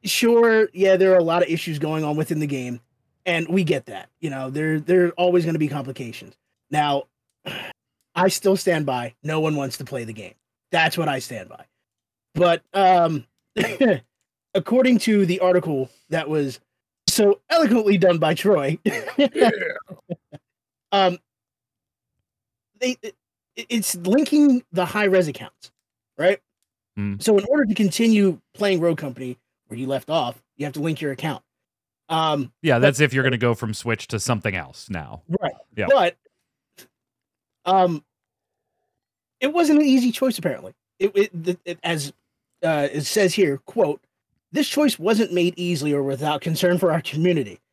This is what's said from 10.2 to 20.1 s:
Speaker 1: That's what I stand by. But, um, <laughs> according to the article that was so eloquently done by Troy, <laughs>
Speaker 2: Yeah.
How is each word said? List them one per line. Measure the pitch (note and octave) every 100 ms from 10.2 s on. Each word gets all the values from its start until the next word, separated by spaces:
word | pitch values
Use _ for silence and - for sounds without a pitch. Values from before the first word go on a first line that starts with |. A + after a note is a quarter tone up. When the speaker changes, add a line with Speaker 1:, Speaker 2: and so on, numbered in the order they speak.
| F#2 _ _ _ _
Speaker 1:
That's | E3+ D#3+ F3
what | D3+
I | C3+
stand | - A#2 F2+
by. | - - _ _ _ _ _ _
But, | - F3 E3+ _
um, | G3 F#3+ F3+ E3 D3+ - _ _ G#3+
<laughs> | - - B3 D3+ _ _ _ _ _
according | F#3+ - B3 B3+ A#3+
to | - G#3
the | F#3 E3+
article | F3+ F3+ E3 C#3 C3 _ _
that | E3 D3
was | D#3 C#3 A#2 _ _ _ _ -
so | - G3+ G3+ _
eloquently | E4 C#4 A#3 G#3+ G3
done | F3+ E3+
by | D#3
Troy, | E3+ G3+ F3+ C#3 D#3+
<laughs> | G#3+ - - -
Speaker 2:
Yeah. | C#4+ - A3+ G#3+ E3+ - - - _